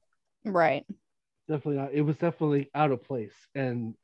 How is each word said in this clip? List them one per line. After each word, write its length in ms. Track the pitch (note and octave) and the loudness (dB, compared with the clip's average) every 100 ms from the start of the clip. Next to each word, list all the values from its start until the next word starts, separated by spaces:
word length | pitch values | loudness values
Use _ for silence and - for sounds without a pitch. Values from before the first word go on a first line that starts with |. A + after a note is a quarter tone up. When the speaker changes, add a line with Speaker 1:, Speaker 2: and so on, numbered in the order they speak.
| _ _ _ _ | _ _ _ _
Speaker 1:
Right. 420 | A3 F3+ D#3+ C#3+ - - _ _ _ _ - | 0 4 4 2 -6 -16 _ _ _ _ -6
Speaker 2:
Definitely 280 | D3+ D3+ C#3 | -4 -2 -2
not. 100 | C#3 | -2
It 100 | D3 | 0
was 140 | D3+ D3+ | 0 0
definitely 520 | E3+ D#3+ D3+ C#3+ C3+ | -2 0 2 2 0
out 180 | C#3+ D3+ | 0 2
of 100 | B2 | 0
place. 320 | - B2+ G#2+ - _ C#3 | -4 -6 -8 -14 _ -4
And, 380 | C3 A#2+ A2+ - | -2 -2 -6 -8